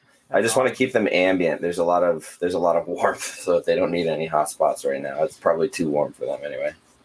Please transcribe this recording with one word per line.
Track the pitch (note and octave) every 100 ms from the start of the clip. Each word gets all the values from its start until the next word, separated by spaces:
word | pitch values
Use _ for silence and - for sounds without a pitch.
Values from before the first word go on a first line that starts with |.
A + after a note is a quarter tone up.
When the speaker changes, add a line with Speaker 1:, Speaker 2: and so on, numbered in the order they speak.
| _ _ -
Speaker 1:
I |
Speaker 2:
That's | G2+ A2+
Speaker 1:
just | C3
wanna | B2+
Speaker 2:
awesome. | -
Speaker 1:
keep | B2+
them | A2+ G2+
ambient. | F2 F#2 F#2 E2 C#2+
There's | E2+ F2
a |
lot | E2+ F2
of, | F2 D#2+ - -
there's | F2
a | F2+
lot | E2+ E2+
of | F2
warmth, | E2+ E2+ -
<laughs> | - -
so | F2+ E2+
if |
they | -
don't | E2+ E2
need | F2 E2
any | D#2 D#2+
hot | D2+ D2+
spots | - F2+ -
right | C#2 C#2
now, | C#2 C#2+
it's | D#2 -
probably | F2 E2 D#2+
too | - D#2
warm | D2 C#2
for | - C2+
them | C2+
anyway. | C#2+ C2 D2 - _ _